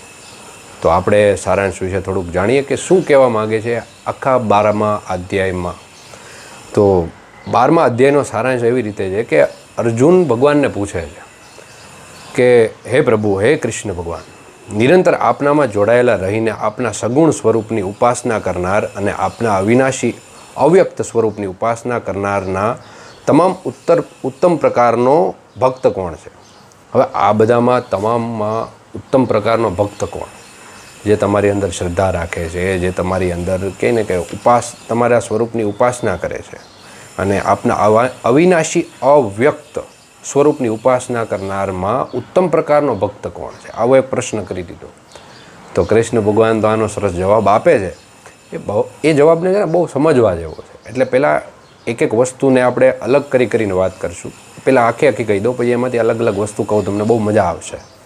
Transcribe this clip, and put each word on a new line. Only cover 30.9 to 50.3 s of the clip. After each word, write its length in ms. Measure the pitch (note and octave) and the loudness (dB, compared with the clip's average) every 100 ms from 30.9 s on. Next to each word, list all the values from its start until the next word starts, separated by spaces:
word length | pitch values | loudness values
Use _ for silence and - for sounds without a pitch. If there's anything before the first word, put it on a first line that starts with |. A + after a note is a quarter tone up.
| - | -8
જે 120 | G#2 G#2 | -2 0
તમારી 340 | G2 G2+ G2+ | 2 2 2
અંદર 200 | G2+ G2 | 0 -4
શ્રદ્ધા 400 | F2 F#2 F2 F#2+ | -4 -6 -2 -2
રાખે 380 | F2+ E2+ - E2+ | -2 -6 -8 -8
છે, 300 | F2 F#2 F#2 | -6 -4 -2
જે 120 | F2+ | -2
તમારી 420 | F2+ F#2 F#2 F2+ | -4 -4 -2 -2
અંદર 380 | F2 F2 F#2 F#2+ E2+ | -4 -4 -4 -6 -4
કહે 100 | G#2+ | -2
ને 120 | A#2 | 0
કે 140 | G#2 F#2 | -2 -4
ઉપાસ-, 720 | E2+ G#2 - A#2+ A#2 - - | -6 -2 2 2 0 -10 -6
તમારા 300 | A#2 A#2+ A#2+ | 0 2 2
સ્વરૂપની 440 | A2+ G#2+ A2+ A#2 | 0 -4 -4 -2
ઉપાસના 540 | G#2+ G2+ B2 A#2+ A2+ F2 | -4 0 0 0 -4 -4
કરે 220 | D#2 - | -6 -8
છે 180 | - - - - - - - - | -14 -20 -20 -20 -20 -20 -14 -4
અને 220 | F#2+ G2 | -2 0
આપના 340 | - G2+ A#2+ | 0 0 0
અવા-, 340 | E2 G2+ A2 B2+ - | 0 2 2 2 -2
અવિનાશી 600 | - C3 F3+ F3 D#3 F3 - - | 0 2 4 2 0 -2 -4 -2
અવ્યક્ત 760 | C3 D3 A#2 G2 C3+ F3 - - - - _ _ - | 4 4 2 0 0 -2 -8 -12 -12 -16 _ _ -4
સ્વરૂપની 360 | C#3 D3 D3 B2 | 0 2 2 -2
ઉપાસના 560 | A2 B2+ B2+ - A#2+ | -2 0 0 -2 -6
કરનારમાં 840 | A2+ G#2 G2 G2 G2 F#2 F#2+ B2 D3+ | -4 -6 -6 -4 -4 -4 -2 -2 -4
ઉત્તમ 380 | B2 - - F#3 | -8 -4 0 0
પ્રકારનો 460 | D#3+ D#3 D3 D3 | 0 2 2 0
ભક્ત 320 | G#2+ G2+ - F2 | -2 -4 -6 -12
કોણ 240 | F2 C#2 | -10 -14
છે? 200 | - - | -14 -12
આવો 260 | - A#2+ C3+ | -4 2 2
એક 140 | C3 | 2
પ્રશ્ન 320 | - - A2 | -4 -6 -6
કરી 200 | F2+ F#2 | -6 -8
દીધો. 260 | E2+ D#2+ - - - - - - - - - | -10 -14 -20 -20 -20 -20 -20 -20 -20 -20 -6
તો 100 | - | -2
કૃષ્ણ 360 | F2 A2 A2+ A#2 | 2 2 2 0
ભગવાન 400 | G#2 G#2+ A2+ A2 | 2 2 2 2
તો 60 | G#2+ | 0
આનો 200 | A2 G#2+ | 0 -2
સરસ 260 | G#2 G2+ | -4 -4
જવાબ 360 | F2 F#2 G#2+ - | -2 0 2 4
આપે 300 | A3 F3 C#3 | 2 4 2
છે. 120 | F#2 - - - - - - | 0 -10 -20 -20 -20 -20 -16
એ 60 | - - | -12 -6
બહુ, 180 | G#2 B2 - | -4 -4 -2
એ 80 | D3 | 0
જવાબને 420 | D3+ D3+ E3 F#3 | 4 4 4 2
છે 40 | G3 | 0
ને 60 | |
બહુ 220 | F3+ E3+ E3 | 0 0 -2
સમજવા 480 | C3+ D#3 C3+ A2 | 0 2 4 2